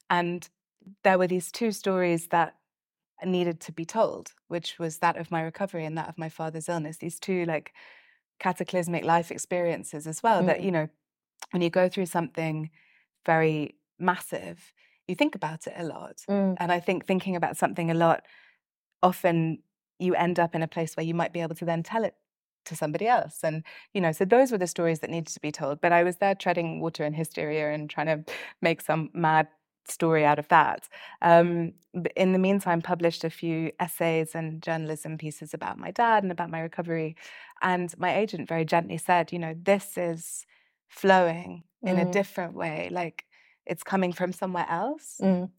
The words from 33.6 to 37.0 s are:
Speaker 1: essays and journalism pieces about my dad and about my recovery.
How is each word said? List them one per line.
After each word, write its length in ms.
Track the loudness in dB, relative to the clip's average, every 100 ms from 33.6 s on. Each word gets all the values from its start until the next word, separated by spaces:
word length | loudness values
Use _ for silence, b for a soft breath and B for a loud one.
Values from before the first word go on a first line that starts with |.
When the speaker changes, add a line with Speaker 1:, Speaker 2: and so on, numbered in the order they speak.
| -4 -4
Speaker 1:
essays 560 | -6 -2 0 0 -2
and 260 | -4 -8 -6
journalism 560 | -4 -4 -4 -8 -8 -8
pieces 380 | -10 -10 -12
about 240 | -8 -8 -8
my 140 | -6
dad 320 | 0 4 4
and 80 | 2
about 180 | -2 -4
my 80 | -6
recovery. 540 | -6 -6 -4 -4